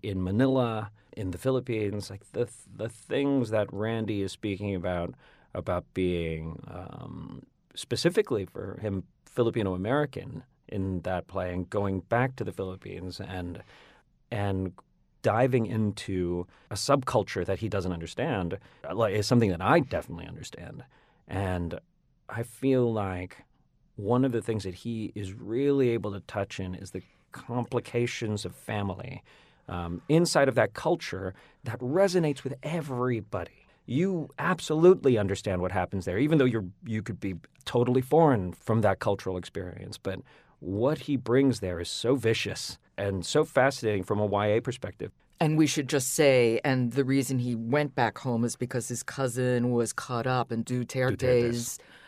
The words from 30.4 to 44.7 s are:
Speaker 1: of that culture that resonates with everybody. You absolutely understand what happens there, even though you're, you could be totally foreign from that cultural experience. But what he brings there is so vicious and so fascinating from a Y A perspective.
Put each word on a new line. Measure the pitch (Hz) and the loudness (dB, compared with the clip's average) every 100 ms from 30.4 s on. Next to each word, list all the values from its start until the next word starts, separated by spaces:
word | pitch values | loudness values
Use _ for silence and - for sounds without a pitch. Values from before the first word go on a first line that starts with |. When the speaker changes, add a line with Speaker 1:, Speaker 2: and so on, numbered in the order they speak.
| 135 | 4
Speaker 1:
of | 127 | 4
that | 104 | 2
culture | - 165 170 - 95 92 - - _ | 2 -2 0 -2 -6 -6 -8 -18 _
that | - 127 | -10 -6
resonates | 123 165 196 180 156 139 | -2 4 4 4 2 0
with | 131 117 | -6 -8
everybody. | 147 165 151 123 123 117 101 98 85 _ _ _ - | -6 -4 -4 -2 0 0 -2 -6 -8 _ _ _ -4
You | 123 190 180 139 - | 0 0 0 -6 -4
absolutely | 156 175 - 156 175 185 135 113 | -2 -2 0 8 8 10 8 4
understand | 98 98 104 92 | 2 0 -2 0
what | 90 | 0
happens | 95 90 98 92 | 0 -2 -2 -2
there, | 92 | 0
even | 151 160 | 4 4
though | 127 | 4
you're, | 113 92 - - | 2 -4 -10 -6
you | 107 | -4
could | 107 98 | -4 -6
be | 98 85 - _ | -4 -6 -10 _
totally | - 120 123 123 | -2 2 4 2
foreign | 131 156 160 120 90 | 4 6 6 6 0
from | - - 113 | -6 0 4
that | 104 95 | 4 2
cultural | - 98 - 90 | 0 -2 -2 -6
experience. | 90 - 90 - 98 - | -6 -8 -8 -10 -12 -8
But | 98 92 - - _ _ | -6 -8 -10 -20 _ _
what | 90 98 131 151 | -6 0 0 0
he | - 135 | -2 -2
brings | - 127 139 117 | 2 4 4 2
there | 92 87 | -2 -4
is | 87 | -6
so | - 117 139 | -4 0 2
vicious | 110 113 101 92 - - _ - | 2 0 -2 -6 -10 -12 _ -6
and | 101 95 82 | -2 -2 0
so | - 107 | 0 2
fascinating | 135 131 135 110 101 | 4 4 2 0 0
from | 92 104 | 0 0
a | 104 | 0
Y | 101 104 | 2 2
A | 110 | 2
perspective. | 123 | 0